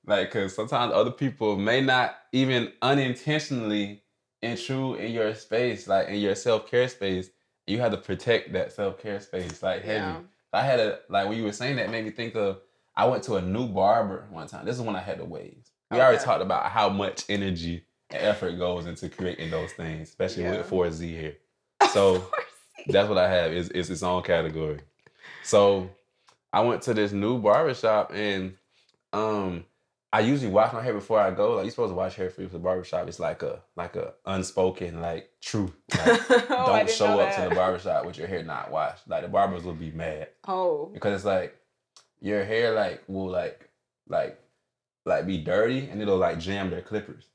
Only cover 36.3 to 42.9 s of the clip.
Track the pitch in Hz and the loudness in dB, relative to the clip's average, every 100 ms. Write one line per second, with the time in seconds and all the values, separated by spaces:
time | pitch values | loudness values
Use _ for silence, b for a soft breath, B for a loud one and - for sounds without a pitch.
36.3 | 247 240 254 262 220 208 226 208 - - | 4 4 0 2 2 2 2 2 4 2
37.3 | - - 92 92 90 92 78 90 - 85 | 0 0 2 2 0 -2 -2 -2 -8 -6
38.3 | 90 80 67 - 78 76 - - 82 87 | -6 -6 -8 -4 -4 -4 -6 -8 -6 0
39.3 | 98 98 90 87 78 82 80 80 76 80 | 2 2 -2 -8 -8 -10 -8 -8 -8 -12
40.3 | _ - 185 180 151 165 208 - 98 98 | _ -6 -2 0 0 -6 -4 -2 0 0
41.3 | 95 87 - _ _ _ - _ _ 98 | 0 -2 -10 _ _ _ -20 _ _ -4
42.3 | 104 98 110 117 110 95 | -2 0 0 2 2 0